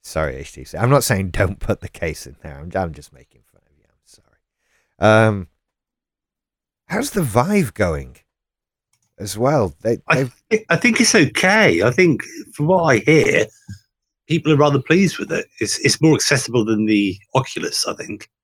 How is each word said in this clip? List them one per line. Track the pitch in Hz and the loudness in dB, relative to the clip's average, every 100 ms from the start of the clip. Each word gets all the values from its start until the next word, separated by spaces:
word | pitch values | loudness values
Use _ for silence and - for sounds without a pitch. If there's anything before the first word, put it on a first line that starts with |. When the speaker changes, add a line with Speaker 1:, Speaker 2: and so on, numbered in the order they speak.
Speaker 1:
Sorry, | - 80 78 65 | -8 -6 -6 -6
H | 73 | -14
T | - | -18
C. | 65 - | -16 -6
I'm | 117 | 2
not | 139 | 2
saying | - 98 95 | 2 -2 -2
don't | - 95 - | -2 -2 -2
put | - 101 | -6 -6
the | - | -8
case | - 82 76 67 | -8 -8 -8 -14
in | - | -20
there. | 78 71 | -20 -16
I'm, | 80 | -10
I'm | 95 87 | -6 -6
just | 73 71 | -8 -20
making | 67 62 57 _ | _ _ _ _
fun | _ _ | _ _
of | 73 | _
you. | _ | _
I'm | _ _ | _ _
sorry. | _ _ _ _ _ _ _ _ _ | _ _ _ _ _ _ _ _ _
Um, | 104 110 110 101 87 _ _ _ _ _ _ _ _ _ _ _ _ _ _ | 4 6 4 0 -8 _ _ _ _ _ _ _ _ _ _ _ _ _ _
how's | 185 285 | -6 -4
the | 214 | -4
Vive | 147 107 147 208 139 | 0 0 2 0 -2
going | - 92 76 64 60 _ _ _ _ _ _ _ _ _ _ | -2 -2 -2 -8 -20 _ _ _ _ _ _ _ _ _ _
as | 101 98 | -12 -2
well? | 127 151 98 - | 0 2 -2 -2
They, | 113 117 - | -4 -4 0
Speaker 2:
I | |
Speaker 1:
they've | 165 131 _ _ | -2 -2 _ _
Speaker 2:
thi-, | 214 - | -4 0
I | 165 | 0
think | 247 226 | 2 2
it's | 226 | 2
okay. | 220 147 - 185 214 190 85 | 4 2 2 2 4 4 2
I | 107 | 0
think | 127 180 127 - - - | 2 2 2 -4 -16 -20
from | - 151 | -6 0
what | 185 | 2
I | 165 123 | 2 2
hear, | 123 156 - - - _ - 101 _ _ _ _ _ | 4 4 4 0 -2 _ -20 -20 _ _ _ _ _
people | 160 151 | -4 2
are | 147 | 2
rather | 147 139 | 4 2
pleased | - 165 190 - | 2 2 2 -2
with | - | -6
it. | 85 - _ | -6 -8 _
It's, | 104 - | -6 -2
it's | - - | -2 2
more | 160 | 2
accessible | 143 - 143 - 120 | 2 2 -2 0 -2
than | 110 107 107 | 0 0 2
the | 104 101 92 _ | 2 0 -4 _
Oculus, | 131 131 - 92 - - | -4 -4 -8 -8 -6 -6
I | |
think. | 87 - - - _ | -8 -12 -14 -16 _